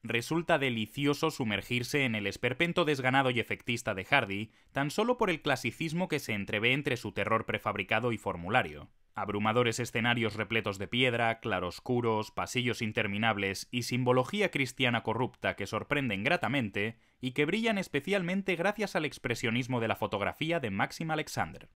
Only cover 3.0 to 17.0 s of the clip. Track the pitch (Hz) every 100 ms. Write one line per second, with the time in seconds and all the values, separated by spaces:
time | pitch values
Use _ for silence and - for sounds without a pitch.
3 | 127 135 131 120 - 101 - 117 - 95
4 | 92 143 104 98 110 _ _ 135 143 -
5 | 220 247 208 160 151 131 120 - 165 165
6 | 185 147 - 107 95 107 117 135 139 117
7 | 104 101 101 110 - 107 110 101 95 110
8 | 120 110 98 87 87 123 87 73 - _
9 | _ - 98 104 107 117 120 110 117 120
10 | 117 120 110 104 104 113 107 98 95 120
11 | 127 117 113 113 117 92 90 - - 123
12 | 117 110 107 - 90 131 120 107 110 110
13 | 107 101 113 101 98 98 - 123 120 123
14 | 123 127 127 208 190 147 131 - 127 117
15 | 113 110 127 - 101 90 98 107 - 147
16 | 131 98 117 175 107 139 107 101 107 -